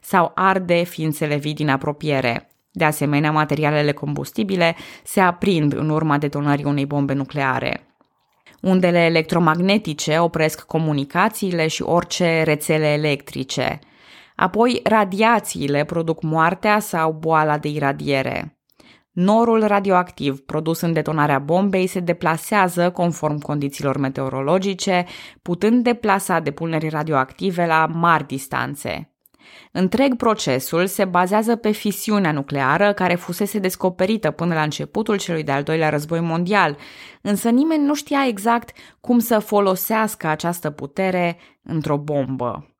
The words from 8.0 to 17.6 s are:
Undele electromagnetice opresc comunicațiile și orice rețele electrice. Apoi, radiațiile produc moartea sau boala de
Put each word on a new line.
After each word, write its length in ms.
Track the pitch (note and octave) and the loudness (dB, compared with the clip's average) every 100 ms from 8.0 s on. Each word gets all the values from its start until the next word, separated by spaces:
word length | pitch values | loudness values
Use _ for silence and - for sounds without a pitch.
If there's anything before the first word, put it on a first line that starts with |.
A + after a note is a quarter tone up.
| _ _ _ _ - _ | _ _ _ _ -20 _
Undele 380 | F#3 F#3 F3+ F3 | 2 4 4 4
electromagnetice 1160 | E3 E3 D#3+ E3+ E3 D#3+ F#3 G3+ G3+ D3 - D#3 | 4 2 2 2 4 4 2 2 0 -6 0 2
opresc 440 | E3+ D#3+ D#3 - | 2 2 -2 -2
comunicațiile 1040 | - D#3+ D#3+ D3 C#3 F3 G#3 G#3 G3 E3+ D#3+ | -4 -2 0 0 -2 0 0 0 -2 0 -2
și 140 | - | -2
orice 600 | - E3+ E3+ - E3+ E3 | 0 0 0 0 2 2
rețele 440 | D#3 D3+ - D#3 D3+ | 2 0 0 0 2
electrice. 920 | D3 D3+ C#3 - C#3 C3 - B2 D3 - _ - - - - | 0 0 -2 -6 -10 -6 -4 -4 -4 -12 _ -20 -20 -16 -2
Apoi, 420 | - G#3 B3 A#3+ | -2 2 2 2
radiațiile 1000 | - A3 G3+ F#3+ A3 A3+ G#3 E3+ C#3+ C#3+ | 2 2 2 0 2 2 -2 -6 -2 -2
produc 380 | D3+ E3+ D#3+ D#3+ | -2 -4 -4 -4
moartea 580 | D#3+ D#3+ D#3+ F3+ G#3+ G#3 | -2 2 0 0 0 0
sau 320 | G#3 F3 D#3+ | 0 -2 -2
boala 460 | D#3+ D#3+ D#3+ D#3 | -2 0 2 2
de 100 | D3+ | 0